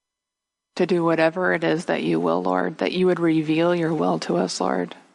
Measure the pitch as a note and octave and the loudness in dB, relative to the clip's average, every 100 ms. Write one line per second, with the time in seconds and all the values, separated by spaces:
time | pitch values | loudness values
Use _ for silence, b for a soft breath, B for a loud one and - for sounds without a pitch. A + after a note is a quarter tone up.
0 | _ _ _ _ _ _ _ - F3 F3 | _ _ _ _ _ _ _ -2 0 2
1 | E3 E3 D#3+ F3+ F#3 F3 E3 D#3+ - D#3 | 2 2 2 2 0 0 0 0 -2 -2
2 | E3 E3 E3+ F3 F#3 F#3 F3+ D#3+ - F#3 | 0 0 0 0 0 0 -2 -2 -2 2
3 | F#3 E3+ E3+ D#3+ D3+ D#3 E3+ F3 D#3+ D#3+ | 0 2 2 2 0 0 2 0 0 0
4 | F3+ E3 - F3 F3+ - F3+ F#3 F3 - | 0 0 -2 -2 -2 -2 -2 -2 -4 -10
5 | - | -20